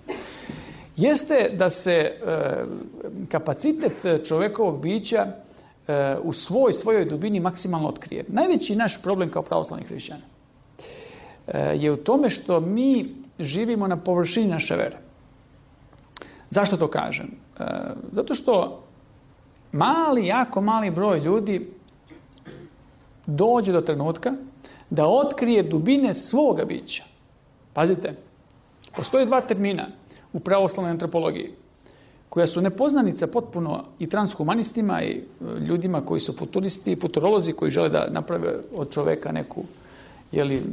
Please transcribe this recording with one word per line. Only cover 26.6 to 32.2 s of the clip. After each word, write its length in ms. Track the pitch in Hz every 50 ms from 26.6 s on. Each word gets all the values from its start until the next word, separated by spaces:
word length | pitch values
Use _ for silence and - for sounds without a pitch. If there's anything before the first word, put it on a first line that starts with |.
| -
bića. 380 | - - - - - - - - - _ _ _ _ _ _ _ _ _ _ _ _ -
Pazite, 420 | 143 160 170 190 180 - - 151 - - - _ _ _ _ _ _ _ _ _ _ - - -
postoje 300 | - 160 - - 262 262
dva 160 | 220 262 262
termina 460 | 254 254 226 185 202 202 196 160 151 - - - - - - - - _ -
u 60 | 170
pravoslavnoj 520 | - 180 190 196 196 180 190 - 185 170
antropologiji 600 | 170 165 170 165 - 170 160 160 - 87 - - - - - _ _ _ _ - - - - - - -